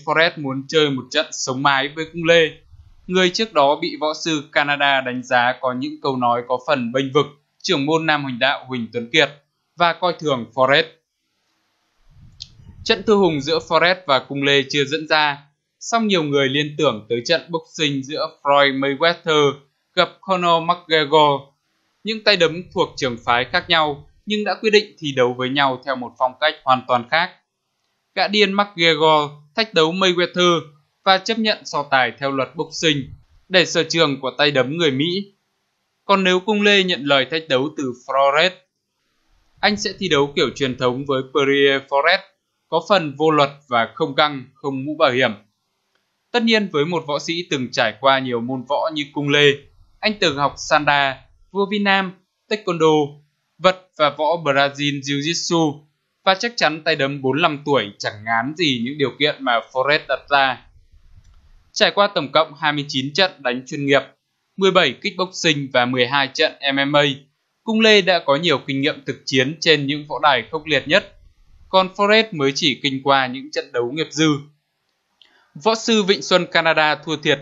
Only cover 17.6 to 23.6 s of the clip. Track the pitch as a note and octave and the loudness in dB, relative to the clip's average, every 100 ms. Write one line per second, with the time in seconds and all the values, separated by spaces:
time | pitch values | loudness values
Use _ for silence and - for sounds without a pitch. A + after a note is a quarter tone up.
17.6 | - - D3+ C#3 C3 D3 D#3 - C#3+ C#3+ | -10 -4 -4 -4 -6 -8 -8 -6 2 4
18.6 | C#3 C3+ C#3 C3+ E3 E3+ E3 D3+ C#3+ C3 | 4 2 -2 0 0 0 0 2 2 0
19.6 | _ _ _ - E3+ - - F3+ F3 E3 | _ _ _ -2 -2 -4 -4 -2 2 0
20.6 | E3 F3 - D#3 C#3+ D#3 D3 C#3 - _ | 0 -4 0 0 4 4 4 2 -4 _
21.6 | _ _ _ _ G3+ A3 G#3 G3 E3 E3 | _ _ _ _ -10 -4 0 2 2 0
22.6 | F3+ F#3 D3+ - C3 A#2 - A#2+ B2 F3+ | -8 -4 -4 -2 -6 -6 -2 0 0 -4